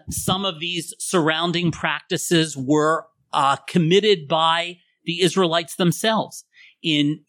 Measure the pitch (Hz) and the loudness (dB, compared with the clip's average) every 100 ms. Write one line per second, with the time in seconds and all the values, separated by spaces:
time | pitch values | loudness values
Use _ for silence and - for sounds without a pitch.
0 | - - - 190 196 160 170 175 160 - | -8 -6 -2 -2 -4 -6 -8 -8 -8 -10
1 | - 185 156 160 175 170 175 - 165 151 | -2 0 2 0 0 0 -2 -2 -4 -4
2 | - 175 - 170 160 139 131 151 151 160 | -6 -6 0 2 2 -2 0 2 4 0
3 | - _ - 151 147 - - 185 160 190 | -4 _ -6 0 2 0 0 0 4 4
4 | 214 190 143 160 160 165 175 180 _ _ | 4 0 0 0 2 0 -2 -10 _ _
5 | - 131 180 190 175 165 170 - 175 - | -8 0 0 2 2 0 -2 -2 0 0
6 | 220 220 139 - - _ - _ 170 147 | -2 -2 -4 -10 -20 _ -20 _ -2 2
7 | 147 156 | 2 -2